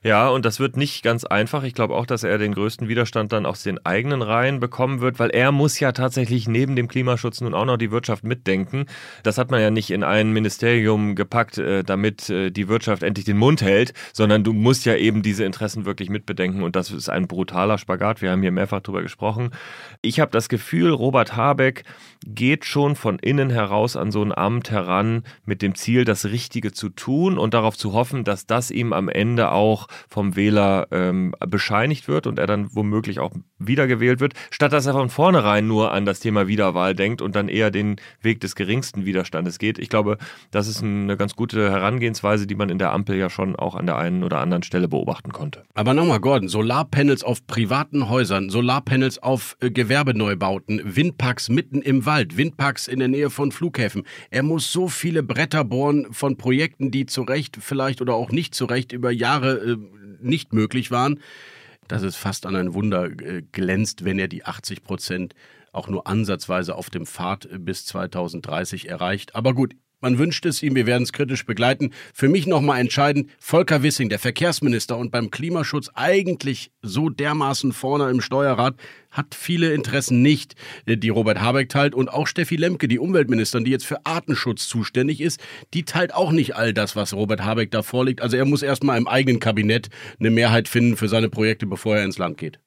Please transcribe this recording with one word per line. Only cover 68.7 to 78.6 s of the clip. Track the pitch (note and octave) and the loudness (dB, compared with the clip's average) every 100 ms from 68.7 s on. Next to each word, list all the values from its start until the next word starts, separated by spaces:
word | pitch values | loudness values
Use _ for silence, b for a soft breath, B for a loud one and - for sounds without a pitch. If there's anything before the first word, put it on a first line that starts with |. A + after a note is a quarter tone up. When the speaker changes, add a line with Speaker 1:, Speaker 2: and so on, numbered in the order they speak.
| F2+ - | -8 -10
Speaker 2:
erreicht. | F2 F2+ G2 - A2+ | -6 -4 -4 -6 -2
Aber | B2+ | 0
gut, | B2+ C3 - _ _ | 2 -2 -4 _ _
man | B2+ B2 | 0 2
wünscht | E3 D3+ F3 | 2 0 -4
es | C#3 | -2
ihm, | D3+ C3+ | 0 2
wir | A2 | 2
werden | B2 | 2
es | A#2+ | 0
kritisch | - C#3 C3 - | -2 -4 -4 -4
begleiten. | G#2 A#2 C3 B2+ B B | 0 2 2 -2 B B
Für | - C3+ | 0 4
mich | F#3+ D#3+ | 4 2
nochmal | D#3+ C#3+ B2+ | 2 2 2
entscheidend, | B2 - C#3+ C#3+ - _ | 2 2 2 2 -2 _
Volker | - D#3+ E3 D3+ | 2 2 4 4
Wissing, | D3 - A#2 | 2 2 -2
der | G#2 | 0
Verkehrsminister | B2 A#2+ F3 - C#3 A#2 - A#2 | -2 0 0 2 2 0 -2 -4
und | A#2+ | -2
beim | B2 A2+ | -2 -4
Klimaschutz | - D#3+ F3 D3 D3 - | -6 -4 -2 -2 -4 -6
eigentlich | - D#3 G3 F#3 E3+ C#3 B2 - _ | -2 2 4 2 -2 -4 -6 -8 _
so | A2 G2+ D#3+ | -4 0 0
dermaßen | C3+ D3 D#3 C#3 C3+ C3+ | 0 -2 0 0 0 -2
vorne | - C3 C#3+ C3+ | -2 -2 0 2
im | B2+ | 0
Steuerrad, | - C3+ C#3 A#2 | 0 0 2 2